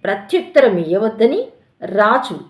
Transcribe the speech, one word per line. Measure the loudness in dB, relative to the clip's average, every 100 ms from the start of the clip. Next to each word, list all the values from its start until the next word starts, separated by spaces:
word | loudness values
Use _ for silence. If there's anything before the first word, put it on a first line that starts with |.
ప్రత్యుత్తరం | -4 -6 -2 -4 0 4 4 2
ఇయ్యవద్దని | -2 -2 -2 2 0 0 -6 _ _ _
రాజు | -6 0 2 2 -2 -12